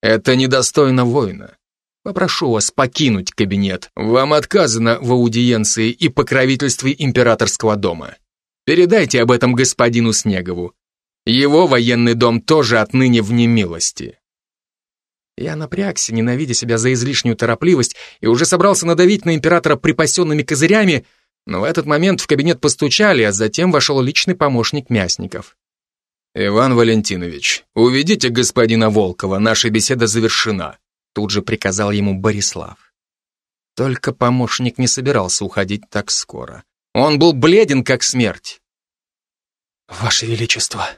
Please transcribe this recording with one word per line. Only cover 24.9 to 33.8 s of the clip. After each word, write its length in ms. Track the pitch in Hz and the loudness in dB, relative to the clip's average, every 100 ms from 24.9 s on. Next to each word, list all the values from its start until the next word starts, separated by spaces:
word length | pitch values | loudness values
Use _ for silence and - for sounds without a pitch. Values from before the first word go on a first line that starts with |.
Мясников. 680 | 117 90 - 95 104 - _ _ _ _ _ _ _ _ | -2 -2 -4 -8 -12 -16 _ _ _ _ _ _ _ _
«Иван 420 | - 101 104 131 120 | -4 0 2 2 4
Валентинович, 880 | 117 113 104 92 87 76 - - _ - | 4 2 0 -6 -8 -6 -6 -6 _ 2
уведите 540 | 120 131 151 208 131 | 2 4 0 0 0
господина 600 | 117 120 - 113 113 110 | 0 0 2 2 2 2
Волкова, 500 | 107 98 90 98 95 | 2 0 -2 -4 0
наша 300 | 107 110 117 | 0 0 0
беседа 380 | 110 - 131 113 | 0 -2 0 0
завершена», 720 | 110 113 - 117 101 80 - _ _ _ | 0 0 0 -2 -4 -8 -14 _ _ _
тут 180 | - 104 | -8 -4
же 100 | 104 | -4
приказал 500 | 98 110 101 95 101 | -4 -4 -4 -2 -2
ему 280 | 104 101 95 | 0 -2 -2
Борислав. 720 | 107 104 101 - - 92 _ _ _ _ _ _ _ _ _ | -2 -2 -4 -8 -14 -18 _ _ _ _ _ _ _ _ _
Только 380 | - | -6